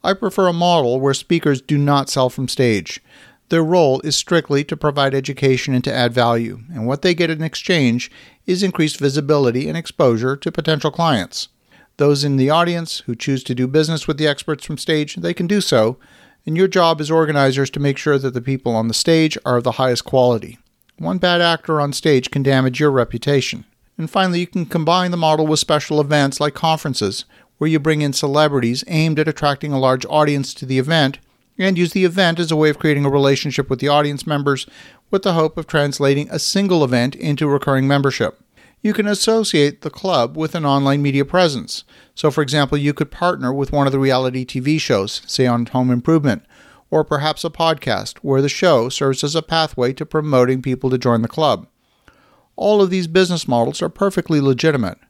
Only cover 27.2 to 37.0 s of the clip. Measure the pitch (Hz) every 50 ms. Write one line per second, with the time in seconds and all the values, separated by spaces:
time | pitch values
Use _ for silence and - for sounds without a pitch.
27.2 | - _ _ _ _ _ _ _ 147 156 160 156 139 160 156 151 151 143 131 -
28.2 | - 143 139 151 151 151 143 135 113 117 120 127 - - 185 151 160 165 156 147
29.2 | 151 160 147 - - 143 139 - - 147 143 135 131 131 131 127 - - 147 151
30.2 | 151 151 147 143 135 - - - - 127 131 131 127 143 165 160 143 131 110 -
31.2 | _ _ _ _ _ _ _ - 185 190 190 170 175 165 - 196 185 175 165 190
32.2 | 190 170 165 165 175 156 160 151 156 151 147 - - 151 147 143 143 139 135 143
33.2 | 139 139 139 135 - 151 123 - 135 - 135 123 131 143 143 147 147 147 147 135
34.2 | - - 151 143 143 143 139 131 - - - - - - - _ _ _ - 196
35.2 | 190 202 175 165 156 156 - - 156 - - 156 143 147 143 - 143 139 143 143
36.2 | 147 - - 156 - - - 196 202 196 185 165 147 127 127 120